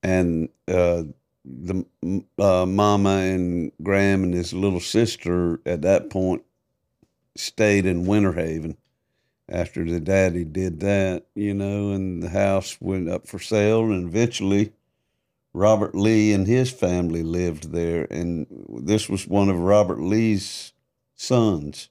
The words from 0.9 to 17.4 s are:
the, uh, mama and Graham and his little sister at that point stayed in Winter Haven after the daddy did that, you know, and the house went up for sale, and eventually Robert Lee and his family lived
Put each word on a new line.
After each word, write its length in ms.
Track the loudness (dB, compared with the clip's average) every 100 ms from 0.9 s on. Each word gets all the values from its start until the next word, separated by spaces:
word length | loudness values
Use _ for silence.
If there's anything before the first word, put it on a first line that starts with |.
| 2 -4 -12 _ _
the, 400 | -20 -14 -6 -4 -6 _ -4 -4 -6 0
uh, 260 | 2 4 2
mama 500 | 2 4 4 2 2
and 540 | 0 0 -2 -2 -4 _
Graham 400 | -2 2 2 2
and 100 | 0
his 180 | -2 -4
little 280 | -2 -2 -2
sister 800 | -2 0 0 -2 -4 0 0 -2 -4
at 160 | -2
that 260 | 2 2 2
point 320 | -2 -2 -2 _ _ _ _ _ _ _ _ _ -14
stayed 480 | -12 0 4 4 2
in 200 | 0 0
Winter 260 | 2 2
Haven 440 | 0 -4 -4 -6 -10 _ _ _ _ _ _ -8
after 360 | -6 -6 -4
the 160 | -4 -4
daddy 420 | 0 2 2 0
did 360 | -6 -4 -4 -2
that, 440 | 0 2 0 -4 _
you 180 | -6 -4
know, 380 | -4 -4 -4 -2
and 300 | -4 -4 -6
the 80 | -4
house 480 | 0 2 0 -2 -10
went 280 | -6 -4 -4
up 160 | -6 -8
for 120 | -14
sale, 460 | -2 2 2 2 0
and 160 | -2 -2
eventually 640 | 0 0 0 0 2 0 _ _ _ _ _ _ _ _
Robert 420 | 0 4 4 2
Lee 380 | 0 4 4 4
and 140 | 2 2
his 240 | 2 0
family 520 | -2 -2 0 -2 -2
lived 500 | -4 -2